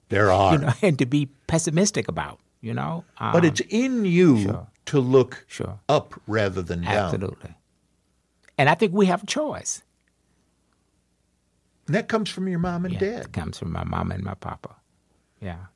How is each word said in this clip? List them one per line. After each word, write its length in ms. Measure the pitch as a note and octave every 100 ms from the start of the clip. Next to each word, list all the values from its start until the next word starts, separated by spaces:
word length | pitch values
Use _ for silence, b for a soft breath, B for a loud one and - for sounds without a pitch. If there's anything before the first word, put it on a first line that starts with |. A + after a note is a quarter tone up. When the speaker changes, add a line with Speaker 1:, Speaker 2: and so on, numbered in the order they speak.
| _
Speaker 1:
There 200 | G2+ G#2
are. 200 | F#2 G2
Speaker 2:
You 60 | D#3
know, 140 | D3 B2
and 160 | G#3 C#3
to 80 | C3
be 180 | D3 C#3+ - -
pessimistic 600 | D#3+ E3+ D#3 G#3 - A2
about, 320 | E2 D2 - _ _
you 100 | A2+
know? 320 | A#2 C#3 E3 - -
Speaker 1:
But 180 | A2+ E3
Speaker 2:
Um, 80 | E3+
Speaker 1:
it's 160 | - -
in 360 | G#3+ C4 B3 G3
you 380 | E3+ F3+ A#2+
Speaker 2:
sure. 240 | G2 F2+ F2+ _ -
Speaker 1:
to 140 | D3
look 460 | B2+ C3 B2+ - -
Speaker 2:
Sure. 320 | - - G2+ -
Speaker 1:
up 240 | D3 - - -
rather 340 | A2 G2+ F#2
than 200 | E2+ E2+
down. 100 | F2
Speaker 2:
Absolutely. 600 | G#2 F#2+ D2+ F#2+ - - - _ _ _ _ _ _ _ _ _ -
And 100 | C#3
I 60 | E3+
think 180 | G#3+
we 140 | F#3 F#3+
have 160 | F3+
a 20 | G#3
choice. 560 | C4+ D4+ F3 - - - _ _ _ _ _ _ _ _ _ _ _ _ _ _ _ _ _ _ _ -
Speaker 1:
And 80 | F3
that 120 | -
comes 220 | A3+ G#3
from 180 | - F#3+
your 120 | F3
mom 260 | F3+ F3 F3+
and 80 |
Speaker 2:
Yeah, 60 | F3
Speaker 1:
dad. 260 | G3 A#3 -
Speaker 2:
it 80 |
comes 240 | - - -
from 140 | E2+
my 120 | E2+
mama 300 | E2+ E2+ F2 F#2
and 80 |
my 120 | F#2+ F#2+
papa. 400 | - - - - _ _ _ _ _ _
Yeah. 240 | G2 E2+ F#2